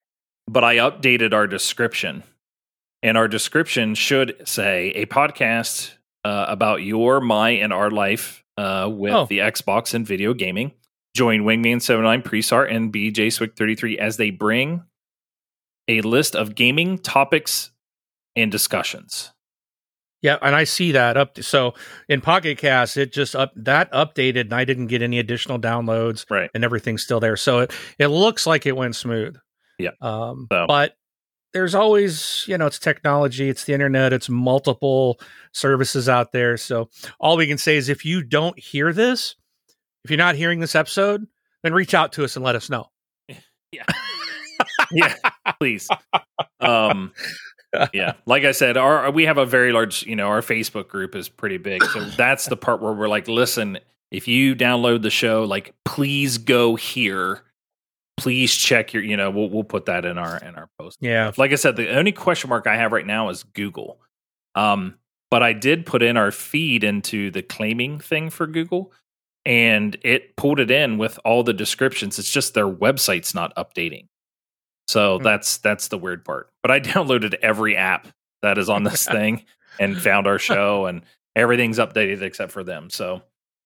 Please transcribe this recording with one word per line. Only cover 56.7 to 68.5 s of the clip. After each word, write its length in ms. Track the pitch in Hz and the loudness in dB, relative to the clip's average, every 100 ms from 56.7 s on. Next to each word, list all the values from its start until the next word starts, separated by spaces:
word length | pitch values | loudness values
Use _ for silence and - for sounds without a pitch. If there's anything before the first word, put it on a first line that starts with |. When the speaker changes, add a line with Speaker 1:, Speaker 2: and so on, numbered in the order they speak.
| 113 | 2
Speaker 1:
here. 640 | - 131 110 95 92 98 _ _ _ _ _ _ _ - | -4 -4 -4 -2 -4 -6 _ _ _ _ _ _ _ -8
Please 400 | - 123 127 - | -4 0 0 2
check 380 | - 120 110 | 2 2 2
your," 100 | 113 | -4
you 140 | 104 104 | -2 -2
know, 120 | 98 | -2
we'll, 200 | 98 107 | -2 -2
we'll 140 | 107 | -2
put 220 | 104 104 95 | -4 -4 -2
that 200 | 90 87 | -2 -2
in 120 | 87 | -4
our, 200 | 85 85 | -6 -8
in 180 | - 80 | -12 -16
our 140 | 76 - | -20 -18
post. 180 | 85 - | -18 -10
Speaker 2:
Yeah. 300 | 127 113 110 104 | -2 0 0 0
Speaker 1:
Like 140 | 135 | 2
I 40 | 143 | 2
said, 200 | 143 110 | 2 0
the 140 | 110 | 0
only 220 | 127 185 | 2 0
question 360 | - - 170 131 | 0 -2 -2 -2
mark 160 | 117 113 | -2 0
I 100 | 107 | 0
have 140 | 113 | 2
right 120 | 110 90 | 0 -2
now 240 | 110 107 | -4 -4
is 140 | 90 | -6
Google. 560 | - - 101 82 50 - _ _ _ _ _ - | -12 -10 -8 -8 -14 -16 _ _ _ _ _ 0
Um, 400 | - 104 92 - _ _ _ | 2 0 -2 -10 _ _ _
but 140 | 120 | 4
I 80 | 120 | 4
did 320 | 107 127 170 165 | 2 0 0 0
put 160 | 127 | 2
in 140 | 117 120 | 2 4
our 140 | 101 | 2
feed 520 | - - 151 160 120 107 | -2 -6 -4 -2 0 0
into 460 | 101 - 110 101 | -2 -4 -4 -4
the 100 | 92 | -6
claiming 560 | - - 110 117 127 147 | -10 -6 -4 -2 -4 -8
thing 300 | - 156 160 | -6 -4 -4
for 180 | - | -6
Google, 460 | 156 | -6